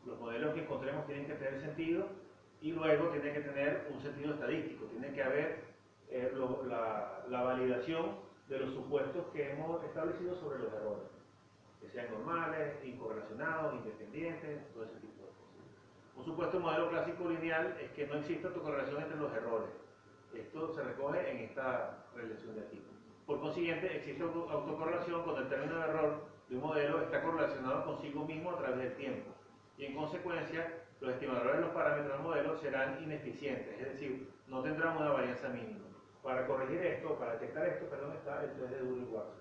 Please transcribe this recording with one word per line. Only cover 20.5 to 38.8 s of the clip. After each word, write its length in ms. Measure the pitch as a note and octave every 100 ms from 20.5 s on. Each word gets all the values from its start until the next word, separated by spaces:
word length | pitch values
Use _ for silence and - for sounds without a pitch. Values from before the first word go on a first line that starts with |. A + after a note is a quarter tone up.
| D#3+ D#3+
se 80 | D#3+
recoge 480 | B2+ - C#3+ E3 -
en 60 | B2
esta 680 | A2+ - C3 - - - -
relación 440 | A#2+ A2+ A2 A2+ G#2+
de 60 |
aquí. 220 | G2+ G2+ F#2 - - -
Por 140 | - C#3
consiguiente, 560 | D3+ F3 E3+ D#3+ F#3 D3+
existe 280 | D3 C#3
auto-, 260 | E3+ E3+ E3
autocorrelación 720 | D3+ D3 D#3 E3 F3 E3+ E3+
cuando 200 | D#3+ C#3
el 60 | C3
término 280 | C#3 D3+ E3
de 80 |
error 420 | D#3+ D#3 D3+ D3+ - - -
de 80 | B2+
un 60 |
modelo 400 | D3+ D3+ C#3+ D#3
está 200 | D#3+ C#3+
correlacionado 640 | E3 D#3+ C#3 C3 B2+ C#3
consigo 400 | D#3 D3 D3 C#3+
mismo 260 | D3+ D#3+ F3+
a 80 | -
través 200 | C3+ B2+
del 180 | B2+ -
tiempo. 340 | C3+ A2 - - - - - -
Y 80 | C#3+
en 80 |
consecuencia, 720 | C#3+ D3+ F3 F3+ E3 D3 E3 E3 - - -
los 120 | B2+
estimadores 420 | B2+ C3 B2 B2
de 60 | D#3
los 100 | E3
parámetros 420 | E3 D3+ D3 C#3+
del 100 | C#3
modelo 340 | E3 D3+ D3 D#3
serán 440 | C#3 C3+ C3+ C3+
ineficientes, 800 | D#3 D3 B2+ A2+ C#3+ B2 - -
es 120 | C#3
decir, 360 | C3+ C#3 B2+ - - -
no 120 | F3
tendrán 360 | D#3+ D#3 E3 E3
una 140 | D3+
varianza 380 | C3+ B2 B2 C3+
mínima. 340 | A#2+ A2 G2+ F#2 - - -
Para 280 | C3+ B2+ B2+
corregir 340 | C3 C3 E3+
esto, 340 | F3 - D#3 -
para 180 | A#2
detectar 300 | A2+ - D#3
esto, 220 | - - -
perdón, 300 | C#3 C#3+ -
está 260 | C#3+ D3
el 120 | D3
test 160 | C3 B2+
de 100 | C3